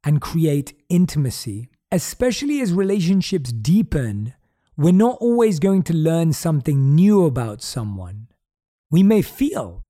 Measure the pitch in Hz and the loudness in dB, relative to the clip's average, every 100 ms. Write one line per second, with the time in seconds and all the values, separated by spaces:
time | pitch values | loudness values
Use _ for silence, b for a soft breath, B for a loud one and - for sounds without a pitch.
0 | 147 151 - 165 160 143 135 _ _ 175 | 0 -2 -2 -2 0 -2 -6 _ _ 0
1 | 180 147 131 - - 101 123 _ _ 180 | 2 0 -4 -6 -10 -12 -14 _ _ -4
2 | - - 247 220 285 294 233 175 196 202 | -4 -4 -2 -2 -4 -2 -2 0 0 0
3 | 170 196 - 190 127 117 107 196 170 151 | 0 0 0 -4 -4 -4 0 0 0 -4
4 | 117 101 110 _ _ _ _ - 156 180 | -4 -6 -10 _ _ _ _ 0 2 4
5 | 233 254 240 240 220 165 190 190 - 165 | 2 0 0 2 2 2 0 0 0 0
6 | 160 165 160 - 170 151 127 139 135 151 | 0 2 0 -2 -2 -2 0 0 4 4
7 | 202 208 165 127 117 107 - 127 107 98 | 6 4 2 0 -6 -10 -10 -8 -8 -8
8 | 90 104 110 _ _ _ _ _ _ 160 | -12 -16 -18 _ _ _ _ _ _ 4
9 | 196 214 - - 285 392 104 82 - | 4 4 0 -4 -4 -4 -10 -14 -18